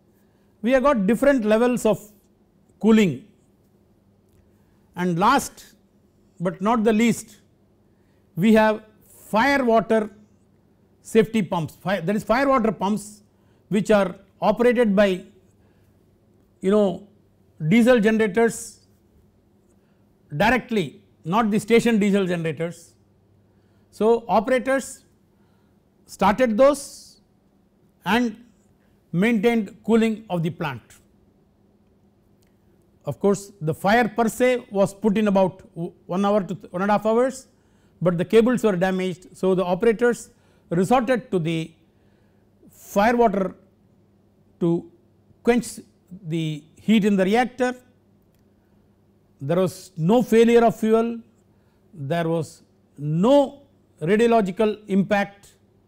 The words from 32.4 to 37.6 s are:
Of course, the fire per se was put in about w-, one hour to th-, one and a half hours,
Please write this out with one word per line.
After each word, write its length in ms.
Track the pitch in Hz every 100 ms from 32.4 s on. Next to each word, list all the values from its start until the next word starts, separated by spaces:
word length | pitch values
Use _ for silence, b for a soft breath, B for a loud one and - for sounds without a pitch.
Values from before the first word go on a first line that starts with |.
| _ _ _ _ _ _ -
Of 140 | -
course, 320 | 202 196 - -
the 120 | 156
fire 340 | - 190 233 233
per 200 | - 233
se 380 | - 254 247 -
was 220 | 196 196
put 240 | - 214 196
in 100 | 208
about 320 | 196 190 - - 165
w-, 180 | 170 - -
one 180 | 175 202
hour 160 | 208
to 140 | 170 175
th-, 160 | -
one 100 | 180
and 100 | 202
a 40 | 208
half 100 | 214
hours, 420 | 226 254 254 - _